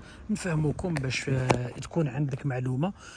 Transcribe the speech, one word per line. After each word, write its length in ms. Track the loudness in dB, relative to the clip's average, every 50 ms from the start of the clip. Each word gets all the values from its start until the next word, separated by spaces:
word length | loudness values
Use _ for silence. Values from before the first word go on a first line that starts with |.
| -16 -16 -16 -10 -4 -2
نفهموكم 640 | -2 0 0 2 2 4 4 2 2 0 0 -2 0
باش، 360 | 0 0 0 -2 0 0 2
آه، 400 | 2 2 4 4 4 2 2 -2
تكون 380 | -6 -8 -8 -2 0 2 2
عندك 380 | 2 2 0 0 0 -2 -2 -2
معلومه 480 | -2 -2 0 0 0 0 0 0 0 -2 -4 -14 -18 -18